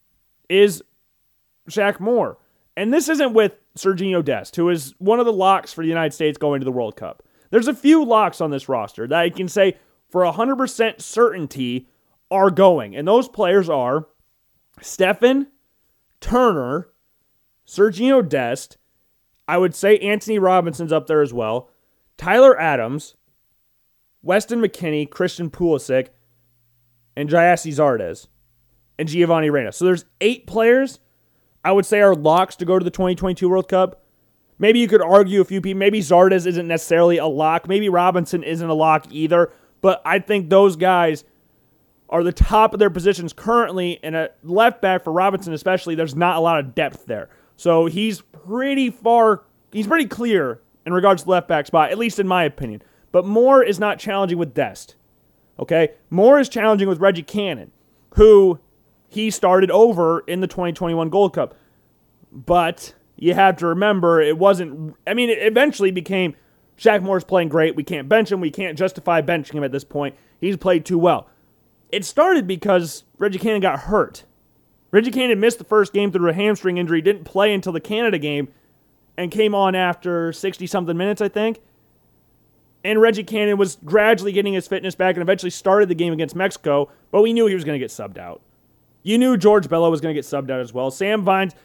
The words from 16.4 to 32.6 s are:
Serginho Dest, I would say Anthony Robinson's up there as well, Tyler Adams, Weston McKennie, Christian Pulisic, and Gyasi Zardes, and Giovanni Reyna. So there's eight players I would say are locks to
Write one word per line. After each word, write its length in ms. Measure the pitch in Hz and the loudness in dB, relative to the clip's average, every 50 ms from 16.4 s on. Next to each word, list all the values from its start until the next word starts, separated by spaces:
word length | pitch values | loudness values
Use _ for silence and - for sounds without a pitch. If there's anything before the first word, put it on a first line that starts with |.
| 254 233 185 147 123 123 139 175 175 - _ _ _ _ _ _ _ _ _ _ _ _ _ _ _ | 2 2 0 -2 -4 -4 -6 -8 -8 -12 _ _ _ _ _ _ _ _ _ _ _ _ _ _ _
Serginho 600 | _ - 175 202 220 170 185 240 262 269 262 196 | _ 0 2 2 2 2 0 2 4 4 4 2
Dest, 500 | 147 147 135 123 117 127 - - - _ _ _ _ _ _ _ _ _ _ _ _ _ _ _ | 0 -2 -2 -2 -4 -6 -8 -10 -18 _ _ _ _ _ _ _ _ _ _ _ _ _ _ _
I 100 | - 160 | -2 0
would 180 | 180 185 180 - | 0 0 0 -2
say 220 | - - 202 214 - | 0 2 4 4 4
Anthony 400 | 190 202 208 208 - 214 220 208 | 2 -2 -4 -4 -4 -4 -2 0
Robinson's 540 | 185 185 185 185 170 170 143 170 170 151 160 | 2 2 2 2 0 -2 -6 -8 -4 -2 -2
up 140 | 156 156 | -2 0
there 140 | - 160 151 | 0 0 2
as 120 | 147 135 117 | 2 0 -2
well, 360 | 120 113 107 113 123 - _ _ _ _ _ _ _ _ _ _ | -4 -4 -4 -4 -6 -8 _ _ _ _ _ _ _ _ _ _
Tyler 420 | - 160 175 214 240 269 269 - - | -10 -2 0 4 6 6 6 6 4
Adams, 560 | 160 160 143 123 113 117 135 156 - - _ _ _ _ _ _ _ _ _ _ _ _ _ _ _ _ _ _ _ _ _ _ _ | 2 -2 0 -2 -2 -4 -6 -10 -12 -14 _ _ _ _ _ _ _ _ _ _ _ _ _ _ _ _ _ _ _ _ _ _ _
Weston 380 | 165 185 208 214 - 233 233 | -2 -2 -2 0 -2 -2 -2
McKennie, 480 | 226 185 - - 180 160 151 151 147 143 | -2 -2 -4 -6 -6 -4 -4 -4 -6 -6
Christian 400 | - - 180 175 - - 175 165 | -6 -6 -6 -6 -4 -8 -10 -10
Pulisic, 600 | - - 175 170 156 135 - - 127 131 127 - _ _ _ _ _ _ _ _ _ _ _ _ _ _ _ _ _ _ _ _ _ | -6 -4 -2 0 0 -2 -2 -2 -2 -2 -2 -4 _ _ _ _ _ _ _ _ _ _ _ _ _ _ _ _ _ _ _ _ _
and 140 | 143 147 147 | -10 -4 0
Gyasi 420 | 160 170 170 180 175 156 - 160 | 2 4 4 4 2 2 -2 -8
Zardes, 560 | 147 139 151 143 123 110 95 85 92 - - _ _ _ _ _ _ _ _ _ _ _ _ _ _ | -2 0 0 0 0 -2 -4 -8 -10 -14 -18 _ _ _ _ _ _ _ _ _ _ _ _ _ _
and 100 | - 160 | -10 -8
Giovanni 420 | 156 151 175 175 165 165 160 156 151 | -4 0 0 2 2 2 2 2 0
Reyna. 220 | 147 139 120 104 | 0 0 -2 -4
So 140 | - - 170 | -6 -2 0
there's 200 | 185 180 165 - _ _ _ | 0 0 0 -4 _ _ _
eight 260 | 185 220 247 254 _ | -2 -2 -2 -2 _
players 520 | - 175 226 220 233 240 262 269 262 - _ _ _ _ _ _ _ _ _ _ _ _ _ - | -6 -4 0 2 4 4 4 2 -2 -6 _ _ _ _ _ _ _ _ _ _ _ _ _ -2
I 80 | 170 | 2
would 140 | 190 202 185 | 2 2 2
say 160 | - 214 208 | 2 2 4
are 140 | 202 196 185 | 6 4 4
locks 400 | 151 147 156 160 180 185 190 - | 4 2 2 4 4 2 0 -4
to 80 | - | -8